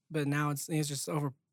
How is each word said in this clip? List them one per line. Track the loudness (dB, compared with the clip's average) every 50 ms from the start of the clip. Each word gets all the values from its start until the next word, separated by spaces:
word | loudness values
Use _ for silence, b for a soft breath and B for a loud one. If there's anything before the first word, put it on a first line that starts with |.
| _ -6
but | -2 0 0
now | 2 2 2 2 2
it's, | 0 -2 -2 0
it's | 0 0 0 0
just | -2 -4 -4 -2
over | -2 0 0 0 -2 _ _ _